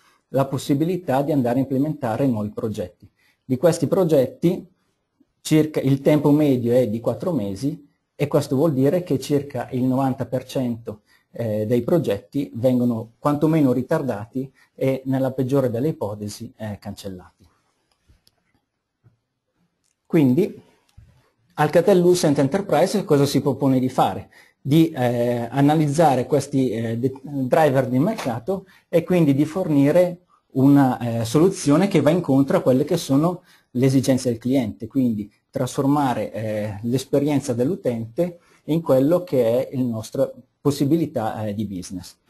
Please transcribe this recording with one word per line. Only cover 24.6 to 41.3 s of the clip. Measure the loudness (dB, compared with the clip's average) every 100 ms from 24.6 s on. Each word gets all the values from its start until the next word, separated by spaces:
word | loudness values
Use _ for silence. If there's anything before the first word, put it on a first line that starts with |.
| 2 4 4
eh, | 2 0 0 0 -2 -4
analizzare | 2 2 4 0 2 2 2 0
questi, | -2 0 -2 0
eh, | -2 -4 -2
de-, | -4 -6
driver | -10 -6 0 2 4 2 0
di | 0
mercato | 0 -2 -6 -6 -6 -8 -8 _ -2
e | -2
quindi | 2 2 4
di | 2 0
fornire | -2 0 2 4 4 2 -2 _ _ _
una, | 2 6 6 4 0 -4 -4
eh, | 0
soluzione | 2 2 0 0 2 4
che | 2
va | 2
incontro | 0 2 2 2 2
a |
quelle | 2 0
che | 0 -4
sono | 0 2 2 -2 _ _ _
le | 0 2
esigenze | 2 2 0 0
del | -4
cliente, | -2 -2 -2 -8 -6
quindi | -2 0 -2 -8 _ _
trasformare, | -6 -6 -2 0 0 0 -2 -6
eh, | -6 -6 -4 -6 -6
l'esperienza | -4 -4 -2 -2 0 -2 -2
dell'utente | -2 -2 -2 -4 -6 -8 -4 -4 -6 _ _ -4
in | -4
quello | 2 2 4 0
che | 0 0 2 0 -2
è | -4
il | -4
nostro | -4 -8 -4 -4 -4 -20 _ -4
possibilità, | 0 0 0 -2 -4 -4